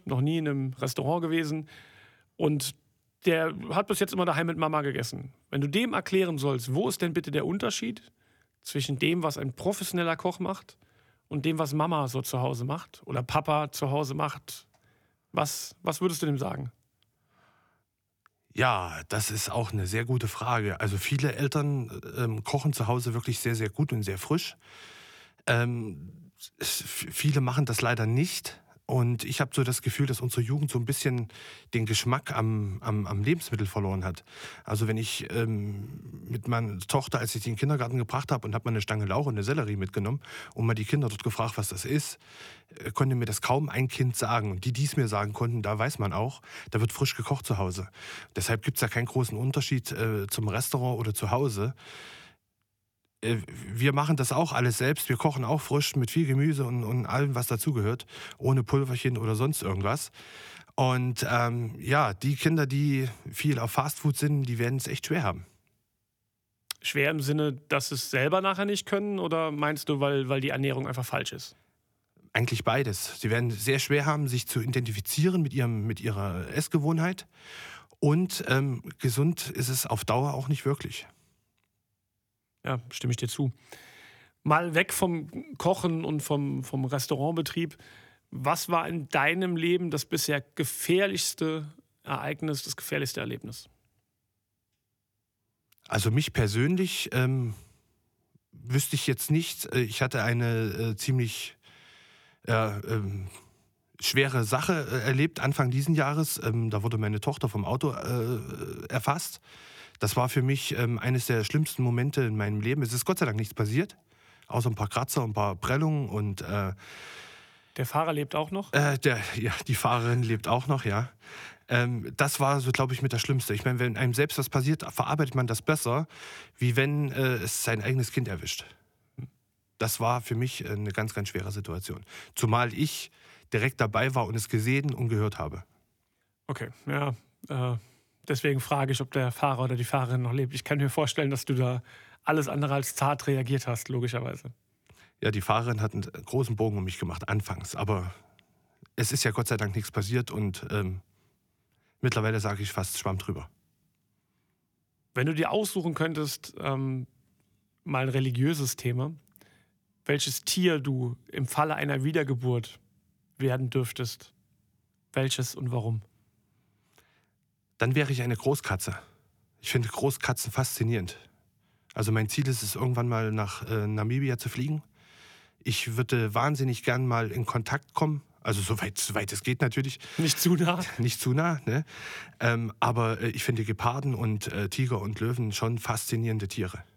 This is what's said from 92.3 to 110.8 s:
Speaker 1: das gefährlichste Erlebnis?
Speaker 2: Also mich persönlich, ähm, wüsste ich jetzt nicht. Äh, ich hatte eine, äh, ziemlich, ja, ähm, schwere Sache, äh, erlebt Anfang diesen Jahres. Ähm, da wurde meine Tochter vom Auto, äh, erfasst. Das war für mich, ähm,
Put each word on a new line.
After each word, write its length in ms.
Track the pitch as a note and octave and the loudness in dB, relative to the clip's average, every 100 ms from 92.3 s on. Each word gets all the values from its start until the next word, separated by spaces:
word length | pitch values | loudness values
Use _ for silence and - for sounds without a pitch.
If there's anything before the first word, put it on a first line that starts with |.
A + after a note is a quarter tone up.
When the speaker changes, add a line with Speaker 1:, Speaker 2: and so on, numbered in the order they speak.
| D3 D#3 C#3 | -4 -2 -2
Speaker 1:
das 120 | - - | -6 -10
gefährlichste 440 | - C#3+ C3+ - | -4 -4 -2 -4
Erlebnis? 500 | B2 A#2+ A2+ A#2+ - _ _ _ _ _ _ _ _ _ _ _ _ _ _ _ _ _ _ _ _ _ - | -6 -6 -10 -14 -18 _ _ _ _ _ _ _ _ _ _ _ _ _ _ _ _ _ _ _ _ _ -2
Speaker 2:
Also 220 | G#2 G#2 | 2 4
mich 240 | B2 - | 2 2
persönlich, 760 | - G#2+ A2 C#3+ F#3 F#3 - - | 2 2 4 4 4 2 -2 -2
ähm, 400 | B2+ B2+ C3 A#2+ G#2 - _ _ _ _ _ _ _ _ | 0 2 2 0 -4 -14 _ _ _ _ _ _ _ _
wüsste 440 | - A#2 C3+ - C#3+ | -18 0 0 2 0
ich 100 | - | 0
jetzt 240 | B2+ - | 0 2
nicht. 420 | D#3 E3 - - | 2 2 -6 -2
Äh, 100 | B2+ | 0
ich 200 | A2+ G#2 | 0 0
hatte 220 | C3 B2+ | 0 2
eine, 220 | A2 A#2+ A#2 | 2 2 2
äh, 500 | A2+ A2 F#2 A2+ G#2+ | 2 0 0 -2 0
ziemlich, 640 | - B2+ A2+ - - - - - - - - - _ _ - | 0 2 2 -2 -10 -14 -20 -20 -20 -20 -20 -20 _ _ 0
ja, 340 | A2+ A2 G2+ - | 2 2 -2 -2
ähm, 400 | A2 G2 G2 F#2+ - - _ _ _ _ - | -2 -2 -4 -8 -12 -20 _ _ _ _ -4
schwere 440 | - C3 C#3 B2+ | 2 4 4 2
Sache, 440 | G#2+ C3 D#3 E3 B2 | 2 2 2 0 0
äh, 140 | B2+ A2+ | 0 2
erlebt 340 | C3 D#3+ - | 4 2 2
Anfang 300 | C3 C#3+ B2+ | 0 2 2
diesen 240 | C3 D3 | 2 2
Jahres. 480 | D#3 C#3 D3+ D3+ - | 2 2 2 0 0
Ähm, 280 | A#2+ A2+ A2+ | 0 0 0
da 100 | G#2+ | 0
wurde 160 | A2+ A2 | 0 0
meine 220 | G#2+ G#2+ | 0 0
Tochter 280 | - B2 A#2 | -2 -2 -2
vom 160 | G#2+ | -2
Auto, 280 | F#2 A#2+ D3+ | -2 0 0
äh, 960 | - F#2 A#2+ A#2 - B2+ - - - - | -2 -4 -2 -2 -4 -6 -8 -8 -10 -4
erfasst. 500 | B2 C#3+ D#3 - - - - - - - - | -2 0 0 -4 -10 -18 -20 -20 -20 -20 -2
Das 160 | G#2 B2+ | 0 2
war 140 | B2 | 2
für 120 | C#3 | 4
mich, 360 | B2+ C3+ - | 2 2 -2
ähm, 220 | - | 0